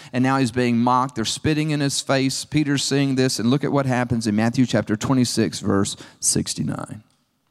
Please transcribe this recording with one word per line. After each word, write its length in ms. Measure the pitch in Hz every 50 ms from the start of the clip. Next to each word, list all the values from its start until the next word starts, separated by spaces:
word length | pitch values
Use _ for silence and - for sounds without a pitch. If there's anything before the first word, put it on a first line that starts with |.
| - -
and 100 | - 123
now 140 | 127 131 135
he's 160 | 135 135 110
being 240 | 110 127 123 120 120
mocked. 380 | 113 120 123 127 127 127 135 -
They're 100 | 113 107
spitting 460 | - - - - 151 156 151 156 156
in 100 | 147 147
his 220 | 143 139 - -
face. 420 | - - 139 135 131 135 - - -
Peter's 400 | - - 156 151 139 143 131 -
seeing 300 | - 139 139 139 139 131
this, 240 | 131 127 131 - -
and 100 | 104 120
look 160 | 135 147 -
at 80 | -
what 140 | 139 139 135
happens 400 | 131 123 123 123 120 123 117 110
in 100 | 113 104
Matthew 300 | 107 113 117 117 131 123
chapter 300 | 113 - 107 104 - 104
twenty-six, 640 | 107 - 131 135 131 123 - - - 107 82 - -
verse 360 | - 104 101 98 101 - - - - - - -
sixty-nine. 840 | - - - - - - - - - - - - - - - 107 - _ _ _ _ _ _ _ _ _